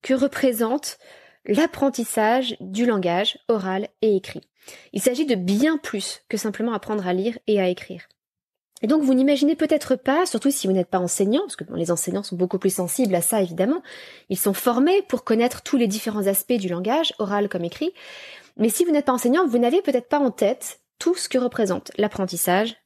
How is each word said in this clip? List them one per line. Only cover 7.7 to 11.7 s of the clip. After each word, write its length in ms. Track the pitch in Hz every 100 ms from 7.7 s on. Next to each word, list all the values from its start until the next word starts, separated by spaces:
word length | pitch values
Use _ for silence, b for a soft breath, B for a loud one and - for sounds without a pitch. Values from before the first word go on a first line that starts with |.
| 180 - 180 - _ _ _ _ _ _ -
Et 40 | 220
donc, 160 | 311
vous 120 | 277
n'imaginez 420 | 262 269 277 285 320
peut-être 400 | 311 302 - 254
pas, 300 | - 285 359
surtout 240 | 226 269
si 160 | 277 190
vous 80 |
n'êtes 160 | 190 180
pas 80 | 185
enseignant, 420 | 175 - 202 254
parce 160 | 381 -
que 80 |
bon, 100 | -